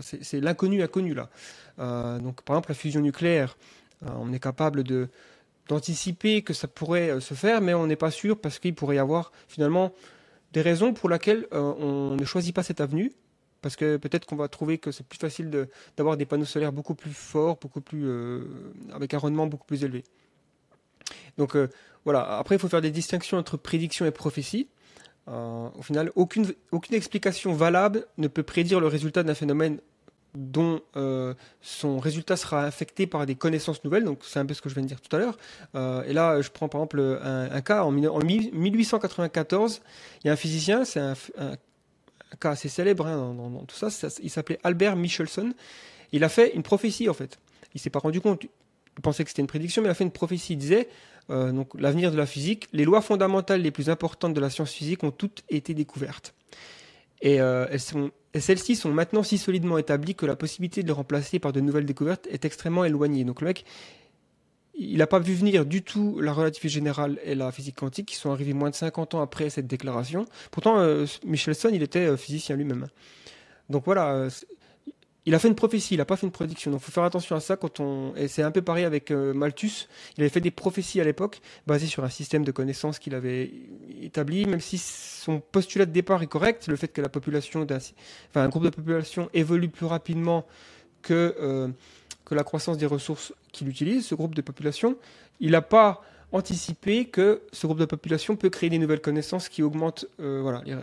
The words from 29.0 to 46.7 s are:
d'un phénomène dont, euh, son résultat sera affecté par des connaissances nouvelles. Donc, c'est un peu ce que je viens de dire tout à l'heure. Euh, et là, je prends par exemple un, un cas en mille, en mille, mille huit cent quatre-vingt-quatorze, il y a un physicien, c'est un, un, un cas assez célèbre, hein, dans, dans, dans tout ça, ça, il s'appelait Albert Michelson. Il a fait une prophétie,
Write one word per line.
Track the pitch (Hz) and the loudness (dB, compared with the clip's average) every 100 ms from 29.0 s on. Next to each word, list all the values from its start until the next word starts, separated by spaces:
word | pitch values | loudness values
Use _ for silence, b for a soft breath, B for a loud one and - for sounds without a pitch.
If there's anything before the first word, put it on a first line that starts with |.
| 151 180 | 0 2
d'un | 165 | 2
phénomène | 147 147 143 160 147 - _ _ _ _ | 0 0 2 2 0 -8 _ _ _ _
dont, | 143 135 139 170 160 - - | -14 -4 0 2 0 -4 -4
euh, | 135 131 127 127 B B | -2 -2 -4 -6 B B
son | - - 147 135 | -16 -6 -2 0
résultat | 143 156 - 185 | -2 -4 -2 -2
sera | - 147 | 0 -2
affecté | 147 - 160 - 190 | -2 -4 -8 -4 -2
par | 156 139 | 0 -2
des | |
connaissances | 131 165 160 165 151 | 0 0 0 -2 -4
nouvelles. | 143 185 | 0 0
Donc, | 214 139 | 0 -2
c'est | - 143 | -6 -4
un | 139 | -4
peu | |
ce | 147 | -4
que | 143 | -6
je | |
viens | 135 | -4
de | 135 | -4
dire | 131 | -6
tout | - | -2
à | 156 | 0
l'heure. | 240 226 B B B | 0 -4 B B B
Euh, | 135 131 127 | -6 -2 -2
et | 131 | 0
là, | 147 165 147 | 2 4 4
je | 139 | 0
prends | - 151 | -4 -6
par | 147 | -2
exemple | 156 143 135 131 | -2 0 2 0
un, | 135 131 127 | -2 -4 -2
un | 135 | -4
cas | 131 156 | 2 2
en | 165 | 4
mille, | 143 151 | 4 2
en | 156 | 2
mille, | 165 214 220 | 2 2 0
mille | 165 180 | 0 0
huit | 220 220 | 2 2
cent | 220 | 2
quatre-vingt-quatorze, | 185 - 170 165 156 185 226 214 B B B B | 0 -2 -2 -2 0 2 0 -2 B B B B
il | - | 0
y | |
a | |
un | 147 | 2
physicien, | 160 160 156 226 254 | 0 -2 2 2 2
c'est | 156 | -2
un, | 139 135 - - | -4 -4 -10 -10
un, | 139 135 - _ _ _ _ _ - | -8 -8 -14 _ _ _ _ _ -20
un | - | -4
cas | 165 | -2
assez | 139 143 | -2 -4
célèbre, | - 185 185 160 | 0 2 2 0
hein, | 156 | -2
dans, | 123 | -4
dans, | 120 120 | -6 -10
dans | 123 | -10
tout | 131 | -12
ça, | - 214 | -8 -6
ça, | 208 156 - | -6 -8 -8
il | 170 | -8
s'appelait | - 151 165 | -6 -6 -2
Albert | 180 170 202 | 0 2 2
Michelson. | 185 175 - 156 - 226 247 B B B B B | 2 0 -2 -4 -2 -4 -6 B B B B B
Il | 147 | 2
a | 160 | 4
fait | - 233 | 6 6
une | 170 | 6
prophétie, | - | 0